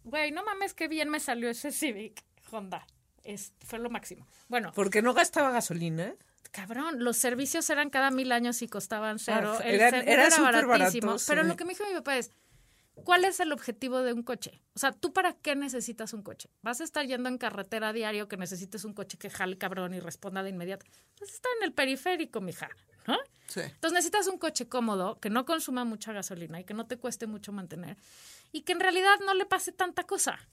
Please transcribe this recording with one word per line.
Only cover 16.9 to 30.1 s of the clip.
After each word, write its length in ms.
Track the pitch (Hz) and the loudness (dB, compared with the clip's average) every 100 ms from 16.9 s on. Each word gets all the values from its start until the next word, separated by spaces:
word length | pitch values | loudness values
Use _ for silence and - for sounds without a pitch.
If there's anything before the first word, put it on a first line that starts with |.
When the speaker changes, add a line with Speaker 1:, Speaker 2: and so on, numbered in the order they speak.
| 302 269 | -4 -2
Speaker 1:
yendo 220 | 254 254 | -2 -2
en 80 | 247 | -4
carretera 520 | 226 196 190 226 220 | -4 -6 -6 -4 -2
a 40 | |
diario 340 | 226 214 208 208 | -2 -2 -4 -4
que 80 | 190 | -6
necesites 480 | 185 185 190 214 214 | -6 -8 -10 -10 -10
un 80 | |
coche 240 | 208 196 - | -10 -12 -12
que 120 | 196 | -12
jale 280 | - 185 190 | -6 -6 -4
cabrón 360 | 190 185 180 | -6 -4 -6
y 60 | 180 | -6
responda 420 | 170 - 202 190 | -10 -12 -8 -6
de 60 | 196 | -6
inmediato? 360 | 185 175 190 - _ _ _ | -6 -8 -10 -14 _ _ _
Vas 100 | 403 | -18
a 40 | |
estar 180 | - 508 453 | -8 -4 -2
en 40 | 370 | -2
el 80 | |
periférico, 680 | - 269 269 359 359 311 220 | 0 0 0 -2 -2 -4 -6
mija, 280 | 185 - 151 - _ _ - | -8 -8 -12 -14 _ _ -4
¿no? 100 | 330 554 _ - | -4 -4 _ -12
Speaker 3:
Sí. 120 | - | -8
Speaker 1:
Entonces 320 | 156 - 330 | -8 -4 0
necesitas 340 | 349 339 415 381 | 0 2 2 0
un 100 | 370 | -2
coche 300 | 320 311 233 | -4 -4 -4
cómodo, 500 | 254 226 196 185 - | -2 0 0 -2 -4
que 100 | 214 | -2
no 160 | 233 254 | -2 0
consuma 380 | 320 311 254 | -2 -2 -4
mucha 280 | 240 214 226 | -4 -6 -8
gasolina 460 | 208 190 175 160 165 | -8 -8 -10 -10 -12
y 20 | |
que 100 | 185 | -10
no 140 | 214 233 | -10 -8
te 100 | 247 | -6
cueste 300 | 247 226 220 | -6 -6 -8
mucho 240 | 214 208 | -10 -10
mantener 460 | 202 180 - 165 - - - - - _ | -10 -10 -12 -12 -16 -20 -20 -20 -20 _
y 80 | 311 | -8
que 100 | 330 | -4
en 80 | 349 | 0
realidad 360 | 370 359 392 403 392 | 2 4 6 6 4
no 80 | |
le 120 | 381 403 | 0 2
pase 280 | 370 370 | 0 -2
tanta 320 | - 359 359 | -2 -2 0
cosa, 340 | 349 | -4